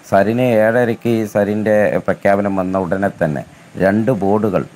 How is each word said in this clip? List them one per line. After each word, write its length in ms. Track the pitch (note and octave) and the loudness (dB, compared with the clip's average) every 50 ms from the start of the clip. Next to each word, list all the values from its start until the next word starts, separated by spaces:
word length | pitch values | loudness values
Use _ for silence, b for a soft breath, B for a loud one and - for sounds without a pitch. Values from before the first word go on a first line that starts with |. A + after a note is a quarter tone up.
| _ - | _ 0
സരിന് 360 | G#2 G2 G2 G#2 A#2 B2 B2+ B2 A#2 G#2+ | 0 2 2 2 0 0 0 2 2 2
ഏഴരയ്ക്ക് 500 | G#2+ A2+ A2+ B2 B2 B2+ A2+ - - A#2+ A#2 A2 A2 G#2 - | 2 2 2 2 0 0 -2 -4 -2 -2 0 0 -2 -2 -2
സരിൻ്റെ 420 | G#2 G2+ G2 G#2 G#2+ G#2 A2 G#2+ G#2 G#2 E2 C#2 F#2 - | 0 0 0 -2 -2 0 0 2 2 2 2 0 -2 -2
പ്രഖ്യാപനം 500 | - F#2 - - G2+ G2+ G2+ G2+ G2+ G2 | -2 -4 0 0 0 0 2 0 -2 -2
വന്ന 260 | F#2+ F#2 F#2 F#2+ F#2+ F#2+ | -4 -4 -2 -2 -4 -2
ഉടനെ 260 | E2 F2+ F#2+ G2+ G2 - - | -2 -4 -2 -4 -4 -2 -2
തന്നെ 220 | F2 D#2+ D2 C2 - B B B B B - - - | -4 -2 -2 -6 -8 B B B B B -6 0 0
രണ്ട് 260 | F#2+ G2+ A2 A2 A#2+ C3 F#2+ | 2 2 2 0 0 -2 0
ബോർഡുകൾ 420 | G2 G2 G#2 G#2+ G#2 G#2+ F2+ D#2+ C2 - - | 0 0 0 0 0 0 -2 -2 -4 -6 -12